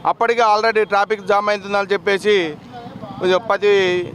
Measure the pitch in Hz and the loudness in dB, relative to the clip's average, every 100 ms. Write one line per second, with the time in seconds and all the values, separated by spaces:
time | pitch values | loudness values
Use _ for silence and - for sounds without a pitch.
0 | 156 175 233 233 220 208 226 214 208 202 | -4 0 0 2 2 2 2 2 2 0
1 | 202 214 190 202 208 208 196 202 196 196 | 0 -2 0 0 0 -2 -2 -2 0 -2
2 | 180 196 208 202 160 151 - - - - | 0 0 2 2 0 -6 -16 -18 -16 -16
3 | - - 180 185 185 196 208 202 185 180 | -14 -4 0 0 0 0 2 2 2 -2
4 | 175 | -4